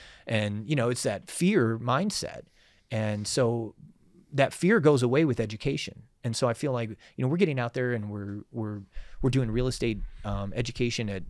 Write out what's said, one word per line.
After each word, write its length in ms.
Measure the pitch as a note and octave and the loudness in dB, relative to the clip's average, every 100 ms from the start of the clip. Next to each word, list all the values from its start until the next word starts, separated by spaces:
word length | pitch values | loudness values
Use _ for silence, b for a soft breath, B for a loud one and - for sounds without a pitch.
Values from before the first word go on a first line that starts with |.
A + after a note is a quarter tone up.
| B B - | B B -4
and, 420 | A2 G#2 G#2 A2 | -2 0 -4 -2
you 80 | D3 | 0
know, 140 | A#2 | 2
it's 140 | B2 | 0
that 260 | B2+ G2 - | -2 -4 -8
fear 480 | - F3 G#3 A2+ A2+ | 0 2 4 4 0
mindset. 640 | A#2+ C3 G#3 - - - - b b b b | -2 0 0 -4 -6 -10 -18 b b b b
And 320 | A2+ G#2+ G#2 G#2 | -2 0 -2 -2
so 500 | - A#2+ A#2 A2 - - _ _ - _ | 2 2 2 -4 -10 -20 _ _ -20 _
that 200 | C#3 C#3 | 0 0
fear 280 | - F3 A3 | 2 4 6
goes 240 | D3 C#3+ | 8 6
away 200 | A#2+ C3+ | 4 4
with 140 | D#3+ A#2+ | 4 2
education. 640 | G#2+ A2 C#3 D3+ - - - _ | -2 -2 -4 -4 -6 -12 -20 _
And 100 | A#2+ | -4
so 140 | A2 B2 | 0 0
I 60 | |
feel 180 | A#2 D3 | 0 -2
like, 180 | B2 A2 | -2 -4
you 320 | G#2 - - | -8 -16 -4
know, 60 | B2+ | 0
we're 80 | E3+ | 2
getting 240 | F3+ C3 | 2 2
out 120 | A#2+ | -2
there 200 | C3 B2 | -2 0
and 180 | A#2+ G#2 | -2 -4
we're, 300 | G#2 G2+ G2+ - | -6 -6 -8 -10
we're, 300 | A#2+ A2 G#2 F#2+ B B B | -6 -6 -6 -8 B B B
we're 80 | C3+ | 2
doing 180 | C3 A#2+ | 2 0
real 200 | A2 B2+ | 0 -2
estate, 320 | - A#2+ G#2 - - | 0 -2 -2 -6 -8
um, 280 | G#2 G2+ G2+ A#2 | -6 -4 -4 -4
education 520 | A2+ - B2 - A2 | -4 -2 -2 0 -4
at, 140 | G2 | -6